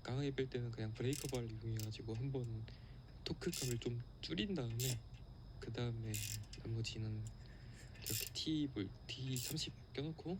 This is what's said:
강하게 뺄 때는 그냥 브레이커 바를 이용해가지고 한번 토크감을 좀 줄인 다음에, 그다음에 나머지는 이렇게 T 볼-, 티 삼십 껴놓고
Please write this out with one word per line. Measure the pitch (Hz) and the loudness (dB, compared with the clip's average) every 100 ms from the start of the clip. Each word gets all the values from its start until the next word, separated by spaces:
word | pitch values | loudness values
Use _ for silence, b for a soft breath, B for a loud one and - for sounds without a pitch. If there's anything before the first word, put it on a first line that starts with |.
강하게 | - 123 143 135 | 0 2 2 4
뺄 | 131 | 2
때는 | 127 120 | 2 0
그냥 | 117 110 | 0 -2
브레이커 | 110 123 143 139 | 2 2 2 2
바를 | 127 117 | 0 0
이용해가지고 | 110 113 113 107 110 110 | -2 0 0 0 -4 -2
한번 | 110 131 135 120 113 - B B B B - | 0 2 2 2 -2 -4 B B B B -6
토크감을 | - - - 170 127 120 | -2 0 0 2 2 2
좀 | 120 120 120 - | 2 0 -2 -6
줄인 | - 165 214 | -2 2 4
다음에, | 185 117 113 131 120 - - - - - - | 4 2 2 2 2 -2 -12 -12 -10 -10 -6
그다음에 | - 117 120 113 110 104 - 110 - - | -4 2 2 2 0 0 0 -2 -6 -6
나머지는 | 117 113 113 117 110 107 110 - B B B B B B - | 0 0 0 0 0 0 -4 -6 B B B B B B 0
이렇게 | - - | 0 0
T | - - 156 147 | 0 4 6 4
볼-, | 127 98 - - | 4 0 -2 -6
티 | - 131 127 | -2 2 2
삼십 | 123 160 - - - | 2 0 0 -4 -6
껴놓고 | - 147 160 156 190 | 0 0 0 0 -2